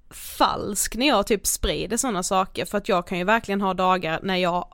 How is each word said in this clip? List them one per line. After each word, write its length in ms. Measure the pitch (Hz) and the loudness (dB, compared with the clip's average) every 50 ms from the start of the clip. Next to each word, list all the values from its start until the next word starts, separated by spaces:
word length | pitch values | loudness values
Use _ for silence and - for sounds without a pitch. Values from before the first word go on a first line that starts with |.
| - - | -20 -20
falsk 840 | - - - - - - 285 - - - - - 208 - - - - | -18 -16 -14 -10 0 2 2 2 2 0 -4 -4 -2 -2 -4 -2 0
när 120 | 214 262 | 2 2
jag 200 | 302 254 202 208 | 4 4 4 4
typ 200 | - 233 190 - | 2 0 0 0
sprider 500 | - - - - 208 156 147 156 - 220 | -2 -2 0 0 -2 0 -2 -2 -2 -2
såna 260 | 240 - 262 208 175 180 | -2 -2 -2 -2 -2 -2
saker, 420 | - 196 185 190 190 - - 127 | 0 0 0 0 0 -4 -6 -4
för 120 | - - | -2 -4
att 120 | 208 196 - | -2 0 2
jag 180 | 202 175 175 | 0 0 0
kan 100 | - 196 | -2 -4
ju 60 | 175 180 | -2 0
verkligen 380 | 190 220 226 - - 196 196 | 2 2 0 0 -2 -2 0
ha 120 | 202 190 185 | 0 0 0
dagar 460 | 180 185 185 185 185 165 160 160 - - | 2 2 2 2 2 0 -2 -4 -2 -2
när 120 | 202 185 | -2 0
jag 320 | 180 180 175 175 180 - - | 2 2 2 0 -2 -4 -6